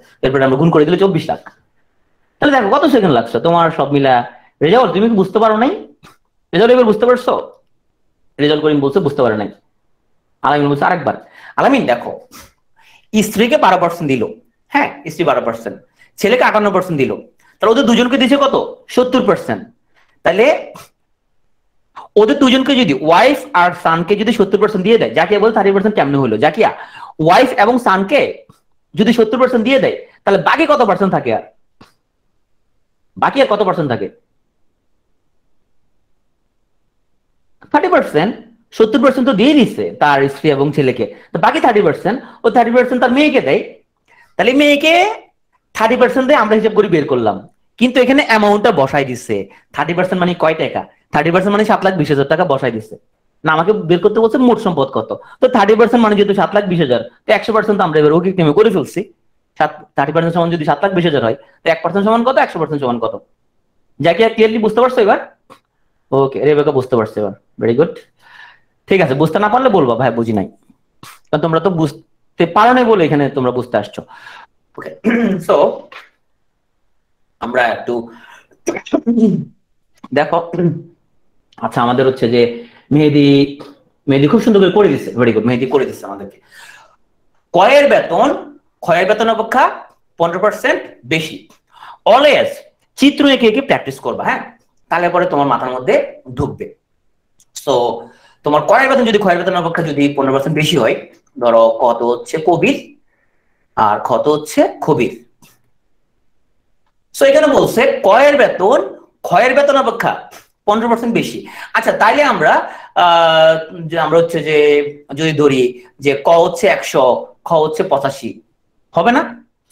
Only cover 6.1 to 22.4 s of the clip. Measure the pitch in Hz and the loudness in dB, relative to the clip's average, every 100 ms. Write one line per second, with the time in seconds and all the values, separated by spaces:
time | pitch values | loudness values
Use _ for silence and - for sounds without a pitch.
6.1 | _ _ _ _ 165 226 247 233 208 240 | _ _ _ _ 2 4 4 4 2 0
7.1 | 247 - 123 - - _ _ _ _ _ | 0 0 -4 -6 -16 _ _ _ _ _
8.1 | _ _ - 147 151 151 147 139 190 156 | _ _ -4 0 0 0 0 0 0 -2
9.1 | - 123 110 101 - _ _ _ _ _ | 0 0 -2 -6 -12 _ _ _ _ _
10.1 | _ _ _ 127 147 143 143 180 175 131 | _ _ _ -2 0 0 0 -2 -2 -2
11.1 | 101 - - - - 196 269 147 117 - | -4 -8 -20 -12 -2 0 0 0 -4 -6
12.1 | - - - - _ _ _ _ _ _ | -14 -18 -20 -20 _ _ _ _ _ _
13.1 | 214 208 190 233 302 202 185 170 170 156 | -2 0 0 0 2 2 2 0 -4 -4
14.1 | 131 98 - _ _ _ 285 - - 165 | -4 -4 -8 _ _ _ -4 -4 -6 -12
15.1 | - 160 123 117 113 - - _ _ _ | -4 0 0 -2 -6 -10 -14 _ _ _
16.1 | - 202 247 247 208 208 190 - 156 120 | -4 0 2 2 2 0 0 -2 -2 -2
17.1 | 104 - _ _ _ 208 226 233 233 247 | -4 -12 _ _ _ 0 2 2 2 2
18.1 | 254 254 277 277 - - - - - 254 | 0 2 2 0 -2 -4 -10 -6 -2 0
19.1 | 254 196 170 - 107 - _ _ _ _ | 0 0 -2 -4 -10 -10 _ _ _ _
20.1 | _ 156 180 254 330 - - - _ _ | _ -2 2 2 0 -6 -20 -20 _ _
21.1 | _ _ _ _ _ _ _ _ - - | _ _ _ _ _ _ _ _ -20 -4
22.1 | - 214 277 | 0 2 2